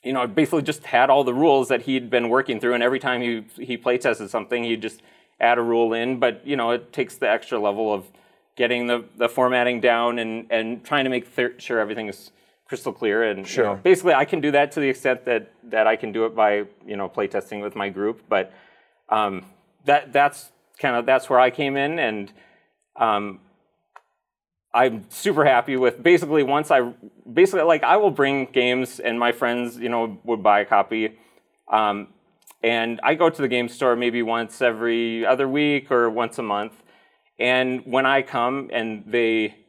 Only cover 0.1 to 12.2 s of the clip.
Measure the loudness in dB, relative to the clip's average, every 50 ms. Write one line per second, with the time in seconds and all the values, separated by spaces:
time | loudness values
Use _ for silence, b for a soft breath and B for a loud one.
0.1 | -2 -2 -2 0 2 0 2 2 2 -2 -2 -2 -6 -8 -8 0 2 4 6 6
1.1 | 4 4 4 2 0 2 4 4 4 4 2 0 -2 -2 -2 -2 -4 -4 -2 0
2.1 | -2 0 0 2 0 0 0 -2 -6 -2 -2 -2 0 2 0 0 0 0 -4 -4
3.1 | -4 -2 -4 -4 -4 -6 -8 -14 -16 -16 -10 -10 -10 -6 -2 0 0 0 0 -2
4.1 | -2 -2 -6 -8 -6 -8 -6 -4 -6 -4 -2 -4 -4 -4 -6 -12 -12 -12 b b
5.1 | b b b b b b 2 2 2 2 2 0 2 2 2 2 0 -2 -2 -4
6.1 | -2 0 0 -2 -2 -4 -6 -6 -4 -2 0 -2 -2 -2 -4 -10 -6 -6 -6 -6
7.1 | -6 -4 0 0 0 0 -2 -6 -6 -2 -2 -2 -2 -2 -2 -2 -2 -4 -6 -12
8.1 | b b b b b b b b _ -4 -2 -2 0 -2 -2 -2 -4 -4 -4 -12
9.1 | _ -2 -2 -2 0 0 0 2 2 2 0 0 -2 0 2 2 2 2 0 0
10.1 | -2 -2 -6 -6 -8 -10 -6 -4 -4 -4 -2 -4 -8 -10 -6 -2 -2 0 0 0
11.1 | -2 -4 -6 -6 _ -4 -4 -4 -4 -10 -10 -4 -2 -2 -2 -2 -6 -8 -8 -10
12.1 | -12 -14